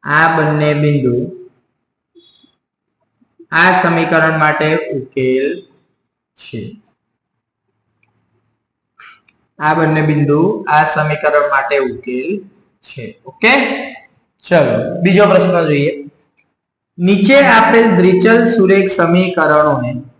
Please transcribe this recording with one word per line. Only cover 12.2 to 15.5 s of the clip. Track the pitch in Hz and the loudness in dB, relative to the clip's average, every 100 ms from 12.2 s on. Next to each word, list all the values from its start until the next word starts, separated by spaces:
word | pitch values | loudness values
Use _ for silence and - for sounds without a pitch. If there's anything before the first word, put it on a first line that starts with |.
| 143 196 - _ _ _ | -6 -8 -10 _ _ _
છે. | - - 110 - - | -20 -16 -16 -18 -20
ઓકે? | - 220 262 - 277 - - _ _ _ _ - | -4 0 0 -2 -6 -12 -16 _ _ _ _ -2
ચલો, | 175 135 117 - - | 0 2 -2 -4 -2
બીજો | - 185 208 | 2 4 4
પ્રશ્ન | 185 175 | 4 2